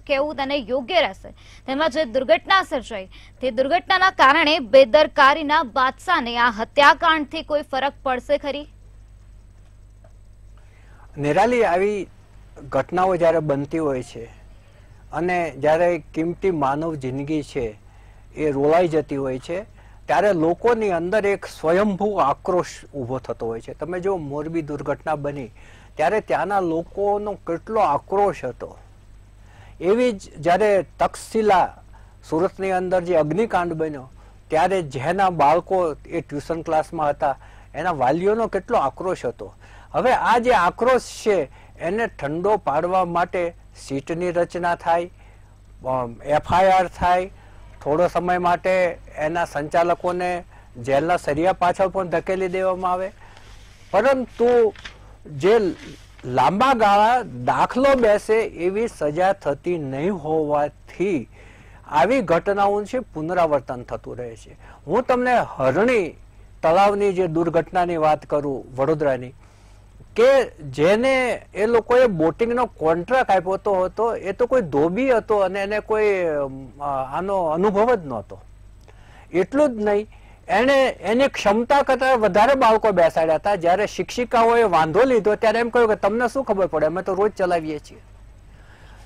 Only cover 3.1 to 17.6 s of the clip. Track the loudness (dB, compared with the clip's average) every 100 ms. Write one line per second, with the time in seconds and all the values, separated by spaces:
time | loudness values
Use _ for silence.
3.1 | -20 -20 -8 -4 -2 0 -2 0 2 2
4.1 | 4 4 4 2 0 4 6 6 4 4
5.1 | 4 4 4 0 0 0 -2 -2 -2 -2
6.1 | -2 0 0 0 0 -2 4 6 6 2
7.1 | 0 -2 -10 -4 -4 -4 -4 -4 -4 -6
8.1 | -6 -4 -4 -4 -10 -12 -20 -20 -20 -20
9.1 | -20 -20 -20 -20 -20 -20 -20 -20 -20 -20
10.1 | -20 -20 -20 -20 -20 -20 -20 -20 -20 -16
11.1 | -4 0 2 4 2 2 2 0 -2 -8
12.1 | -16 -20 -20 -20 -20 -6 -4 -2 0 0
13.1 | 2 2 2 0 -2 -4 -4 -2 -4 -8
14.1 | -14 -18 -20 -20 -20 -20 -20 -20 -20 -12
15.1 | -6 -2 -2 -4 -2 2 2 2 0 -4
16.1 | -4 -4 -2 -2 0 -2 -2 -4 -6 -8
17.1 | -6 -4 -6 -6 -6